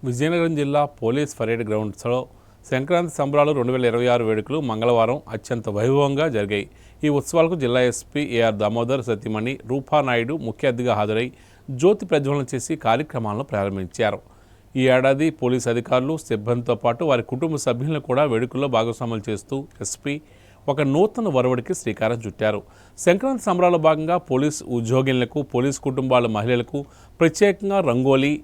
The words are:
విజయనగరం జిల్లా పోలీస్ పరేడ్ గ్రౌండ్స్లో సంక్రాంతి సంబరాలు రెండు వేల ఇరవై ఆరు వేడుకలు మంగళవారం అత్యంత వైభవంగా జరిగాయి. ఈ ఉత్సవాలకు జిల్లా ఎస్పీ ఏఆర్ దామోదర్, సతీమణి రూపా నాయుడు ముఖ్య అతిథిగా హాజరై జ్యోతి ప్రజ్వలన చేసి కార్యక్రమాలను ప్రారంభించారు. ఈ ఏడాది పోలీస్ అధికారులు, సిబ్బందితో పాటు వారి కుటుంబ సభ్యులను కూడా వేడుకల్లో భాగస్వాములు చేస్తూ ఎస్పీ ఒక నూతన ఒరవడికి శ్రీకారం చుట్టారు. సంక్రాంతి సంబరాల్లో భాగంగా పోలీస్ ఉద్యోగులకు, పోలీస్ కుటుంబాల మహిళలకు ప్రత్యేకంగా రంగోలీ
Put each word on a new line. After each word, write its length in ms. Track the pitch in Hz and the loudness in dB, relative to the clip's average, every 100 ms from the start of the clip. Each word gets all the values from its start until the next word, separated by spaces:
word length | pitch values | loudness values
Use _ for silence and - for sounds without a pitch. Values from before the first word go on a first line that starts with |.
| 131 | -4
విజయనగరం 480 | 120 151 170 165 156 | -2 0 2 0 0
జిల్లా 220 | 143 143 147 - | 0 0 0 -2
పోలీస్ 300 | 113 131 143 - | -2 0 -2 -4
పరేడ్ 240 | 110 117 110 | -2 -2 -2
గ్రౌండ్స్లో 500 | 107 107 98 117 123 131 - - - - | -2 -2 -6 -2 -2 -4 -14 -20 -20 -4
సంక్రాంతి 420 | 131 151 175 175 - | -4 0 0 0 -2
సంబరాలు 340 | 143 147 147 147 | 0 2 2 2
రెండు 140 | 120 | 0
వేల 100 | 127 123 | 2 2
ఇరవై 180 | 117 123 | 2 2
ఆరు 100 | 120 113 | 2 2
వేడుకలు 300 | 107 107 147 139 | 0 -2 -4 -2
మంగళవారం 480 | 110 113 117 113 135 - | 0 2 4 4 0 -6
అత్యంత 320 | 113 - 120 110 101 | -12 -6 -6 -4 -2
వైభవంగా 500 | 117 139 143 139 160 113 | 2 2 2 2 0 0
జరిగాయి. 300 | 101 104 101 - - - | 0 -2 -4 -12 -20 -4
ఈ 40 | 151 143 | -2 0
ఉత్సవాలకు 360 | 135 185 165 175 | 0 2 2 2
జిల్లా 180 | 127 127 127 | 0 2 2
ఎస్పీ 320 | 117 - 147 147 117 | 0 -6 -6 -2 2
ఏఆర్ 220 | 113 107 | 2 2
దామోదర్, 420 | 104 113 117 135 120 | 0 0 0 -2 -2
సతీమణి 460 | 107 107 107 113 135 113 | -4 -4 -4 -4 -6 -6
రూపా 260 | 131 135 151 135 | -6 0 0 2
నాయుడు 280 | 120 117 156 120 | 0 0 -4 -6
ముఖ్య 260 | 110 143 | -2 -2
అతిథిగా 220 | 120 123 104 | 0 0 0
హాజరై 260 | 104 107 123 - - - - 127 | 0 0 -2 -8 -20 -20 -12 2
జ్యోతి 260 | 165 208 190 | 2 2 0
ప్రజ్వలన 340 | 156 139 143 131 | -2 0 -2 -2
చేసి 180 | 131 - 160 117 | -6 -6 -4 2
కార్యక్రమాలను 600 | 117 151 131 110 104 - | 0 0 -6 -4 -6 -4
ప్రారంభించారు. 680 | 104 98 98 92 - 110 - - - - - _ 135 | -2 -2 -4 -8 -2 0 -2 -10 -20 -20 -20 _ 0
ఈ 80 | 131 | 4
ఏడాది 340 | 127 131 139 160 156 | 4 4 2 0 0
పోలీస్ 240 | 127 127 120 | -2 0 0
అధికారులు, 420 | 117 120 127 131 160 - | -2 0 0 0 -6 -4
సిబ్బందితో 480 | 113 104 120 120 113 120 | -6 -2 -4 -2 -2 0
పాటు 180 | 120 165 | -2 0
వారి 140 | 127 113 | 0 0
కుటుంబ 220 | 127 165 151 - | -4 -4 -2 -2
సభ్యులను 360 | 120 143 156 - | -2 -2 -4 -2
కూడా 120 | 127 147 | 0 2
వేడుకల్లో 380 | 113 123 127 143 120 | 0 -2 -2 0 0
భాగస్వాములు 460 | 113 110 120 113 101 | 0 -2 -4 -6 -4
చేస్తూ 280 | 104 - 135 147 - | -8 -6 -8 -8 -12
ఎస్పీ 320 | - - 143 143 - - - - - | -10 -8 -6 -8 -10 -20 -20 -14 -4
ఒక 100 | 139 143 | -2 0
నూతన 360 | 139 208 226 220 131 | 2 2 0 -2 2
ఒరవడికి 340 | 127 127 123 - | 2 0 -2 -6
శ్రీకారం 400 | - 104 110 117 110 | -4 -2 -2 -2 -6
చుట్టారు. 340 | - 107 104 - - - - | -2 -2 -2 -6 -20 -20 -4
సంక్రాంతి 380 | - 185 262 262 - | 2 2 2 -4 -2
సంబరాల్లో 340 | 180 175 175 156 | 2 4 4 4
భాగంగా 300 | 156 156 175 - | 2 0 -2 0
పోలీస్ 300 | 131 147 143 - 120 | 0 0 -2 -6 -4
ఉద్యోగులకు, 640 | 113 131 135 127 120 147 139 | 0 2 2 0 0 -2 -2
పోలీస్ 240 | 123 135 135 139 | 0 0 -2 -4
కుటుంబాల 400 | 131 131 127 117 107 | -4 2 2 2 0
మహిళలకు 420 | 110 123 117 143 139 - - - | 0 0 0 -8 -10 -18 -20 0
ప్రత్యేకంగా 580 | 165 160 202 196 202 196 165 | 0 4 2 2 -2 0 0
రంగోలీ 420 | 120 131 135 139 147 | 2 4 2 2 -2